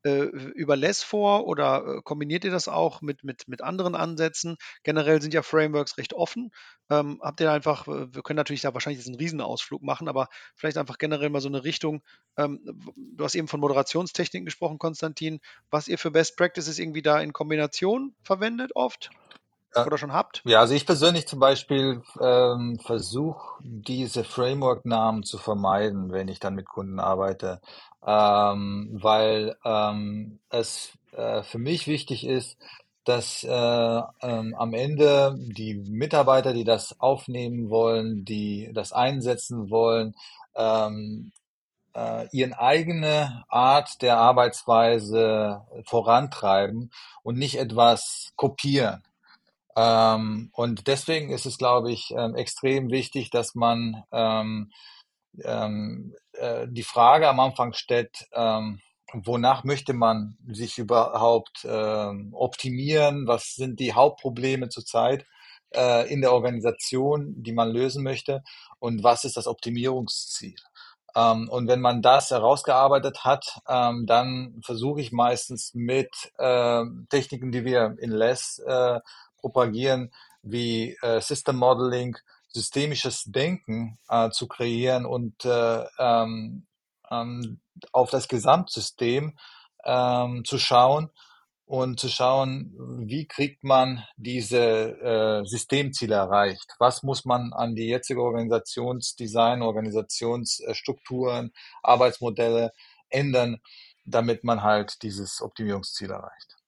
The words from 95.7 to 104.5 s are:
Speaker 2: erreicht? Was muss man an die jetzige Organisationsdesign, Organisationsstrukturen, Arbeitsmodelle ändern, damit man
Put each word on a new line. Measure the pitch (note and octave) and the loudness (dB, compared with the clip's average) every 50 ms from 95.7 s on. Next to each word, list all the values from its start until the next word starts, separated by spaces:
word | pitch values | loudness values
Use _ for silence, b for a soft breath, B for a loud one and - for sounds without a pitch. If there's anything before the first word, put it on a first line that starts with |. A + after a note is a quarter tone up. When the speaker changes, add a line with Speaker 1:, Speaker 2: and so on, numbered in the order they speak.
| C#3 C#3 C#3+ C3+ C3+ - A#2+ G#2 G#2+ | 0 0 0 -2 -4 -6 -2 0 2
Speaker 2:
erreicht? | G2+ G2 F#2 G2 G2+ G2+ G2 F#2 - - - - _ | 2 2 4 4 4 4 2 0 -6 -14 -20 0 _
Was | A#2+ B2+ B2+ - | 2 2 2 0
muss | - C3+ C3+ - - | -6 -6 -6 -4 -2
man | B2+ B2 B2 A#2+ A#2+ - | -2 -2 0 -2 -4 -4
an | - A#2 A#2 A2+ | -4 -4 -4 -4
die | A2+ A2+ A2+ | -4 -2 -2
jetzige | A#2+ B2 - - C3+ A#2+ | -2 -4 -4 -4 -4 -2
Organisationsdesign, | A#2+ A#2+ A#2 A#2 A#2 A2+ A#2 A2 - - - B2 A#2+ B2 B2+ A#2+ - - - - B2 A2 G#2 A#2 A#2 A#2 B2 B2 | -2 0 0 -2 0 0 0 0 -2 -4 -8 -6 -4 -4 -4 -6 -6 -8 -8 -8 -10 -4 2 2 4 4 2 0
Organisationsstrukturen, | A#2 A2+ G#2 A2 A2 G#2+ G#2 A2+ G#2 _ - - A#2 A#2 A#2+ B2 A#2 - - - C#3+ - G#2+ - - - B2+ _ _ - B2+ B2+ B2+ B2 A#2+ A#2+ A#2+ A#2 B B B B B B | -2 -2 -2 -2 -4 -2 -4 -4 -4 _ -8 -6 -4 -4 -4 -4 -4 -6 -6 -6 -6 -8 -8 -8 -6 -8 -8 _ _ -8 -6 -2 -2 -2 -2 -4 -6 -10 B B B B B B
Arbeitsmodelle | - - B2 A#2+ B2+ B2 A#2 - A#2+ A#2 G#2+ A#2 A#2 A#2 A#2 A#2 A#2 A2+ b b b b b b b _ | 4 4 6 8 6 4 4 0 -6 -6 0 0 0 2 2 2 0 -2 b b b b b b b _
ändern, | - C3+ C#3+ C#3 B2+ B2+ A#2+ A#2+ A2+ A2+ B B B B B B B _ _ | -2 -2 0 2 2 2 2 0 -4 -8 B B B B B B B _ _
damit | - G#2+ A#2 A#2 A#2 A#2 - - | -2 0 0 2 0 -2 -2 0
man | A#2+ | -2